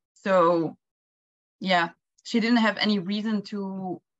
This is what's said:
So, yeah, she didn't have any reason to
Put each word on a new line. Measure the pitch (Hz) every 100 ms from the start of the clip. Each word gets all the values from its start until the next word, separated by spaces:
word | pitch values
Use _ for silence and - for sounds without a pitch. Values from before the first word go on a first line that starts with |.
| _ _
So, | 202 190 170 170 156 - _ _ _ _ _ _ _ _
yeah, | 190 175 170 - _ _
she | - 233
didn't | 226 240
have | 220 202
any | 208 202
reason | 175 208 214 214
to | 202 202 196 190 185 175 _ _